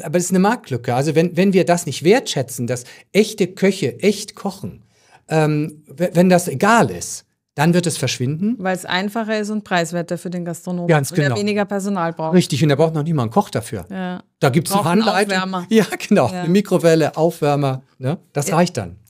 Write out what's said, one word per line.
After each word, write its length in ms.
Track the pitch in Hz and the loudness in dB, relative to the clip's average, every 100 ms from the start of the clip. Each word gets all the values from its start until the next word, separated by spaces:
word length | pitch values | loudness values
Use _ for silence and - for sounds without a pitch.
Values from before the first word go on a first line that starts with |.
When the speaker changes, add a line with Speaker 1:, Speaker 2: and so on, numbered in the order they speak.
Speaker 1:
aber 160 | 170 170 | -4 -2
es 60 | |
ist 60 | 175 | 0
eine 80 | 185 | 2
Marktlücke. 540 | 196 240 - 120 117 | 2 0 -4 -6 -2
Also 200 | 120 151 | -2 0
wenn, 220 | 151 175 170 | 2 2 2
wenn 160 | 202 | 2
wir 120 | 185 | 4
das 200 | 170 175 151 | 4 0 -2
nicht 160 | 131 | -2
wertschätzen, 640 | 151 240 - 151 127 - 120 | 2 2 2 -4 -4 -6 -6
dass 180 | 123 - - _ | -6 -8 -20 _
echte 340 | 185 214 - 180 | 0 2 0 -4
Köche 540 | - 190 190 131 - | 0 0 0 -2 0
echt 320 | 202 208 - | 0 -2 -6
kochen, 480 | - 196 - 95 - _ _ _ _ - | -10 -10 -8 -12 -14 _ _ _ _ -4
ähm, 540 | 160 151 151 151 - - | 0 2 0 -4 -8 -14
we-, 240 | 135 175 | -6 -2
wenn 140 | 165 185 | 4 4
das 180 | 180 - | 4 2
egal 420 | 135 202 233 156 | 0 4 4 4
ist, 340 | 87 - - - _ _ - | 0 -10 -14 -16 _ _ -2
dann 180 | 160 | 2
wird 140 | 175 170 | 2 0
es 80 | - | -2
verschwinden. 580 | 131 - 127 156 202 247 | -4 -2 -4 -2 -4 -2
Speaker 2:
Weil 160 | 185 185 | -4 -4
es 80 | |
einfacher 520 | - - 202 226 220 214 | -4 -4 -4 -4 -4 -4
ist 140 | 208 | -4
und 140 | 214 | -6
preiswerter 520 | - 180 165 175 165 175 | -2 -2 -2 -4 -6 -6
für 140 | 180 | -6
den 140 | 175 | -8
Gastronomen, 420 | 170 165 - 180 175 | -8 -8 -6 -4 0
Speaker 1:
Ganz 240 | 151 135 | 2 0
Speaker 2:
weil 80 | - | 0
er 60 | 143 | 0
Speaker 1:
genau. 100 | 120 | 0
Speaker 2:
weniger 240 | 208 208 | 0 0
Personal 480 | 202 202 196 196 165 | -2 -2 -4 -2 -4
braucht. 200 | 165 160 175 | -4 0 2
Speaker 1:
Richtig, 260 | 165 135 | 2 2
und 80 | 151 | 2
er 60 | 139 | 4
braucht 180 | 160 | 2
noch 80 | 160 | 0
nicht 120 | 151 | -2
mal 80 | 151 | 0
einen 100 | 113 | 0
Koch 180 | 202 - | 0 0
dafür. 340 | 123 - 104 85 | -2 -6 -10 -10
Speaker 2:
Ja. 320 | 190 180 180 - - | -10 -8 -10 -14 -2
Speaker 1:
Da 120 | 135 | 2
gibt's 200 | 143 - | 2 2
Speaker 2:
Braucht 160 | 196 165 | 0 2
Speaker 1:
eine 60 | |
Speaker 2:
einen 100 | 190 | 2
Speaker 1:
Anleitung. 300 | 220 185 202 190 | 2 2 0 0
Speaker 2:
Aufwärmer. 280 | 185 185 175 | -2 -6 2
Speaker 1:
Ja, 160 | 220 185 359 - | 2 2 -2 2
genau. 200 | 196 120 | 2 2
Speaker 2:
Ja. 140 | 180 | 0
Speaker 1:
Eine 80 | 165 | 2
Mikrowelle, 680 | 196 202 180 165 160 139 - | 2 2 2 4 4 2 2
Aufwärmer. 640 | 165 165 147 143 139 131 - - | 0 0 0 0 0 -4 -10 -8
Ne? 200 | 131 165 _ | -6 -6 _
Das 140 | 143 160 | -4 0
Speaker 2:
Ja. 80 | |
Speaker 1:
reicht 220 | 170 175 131 | 2 2 0
dann. 180 | 90 82 - | -8 -12 -4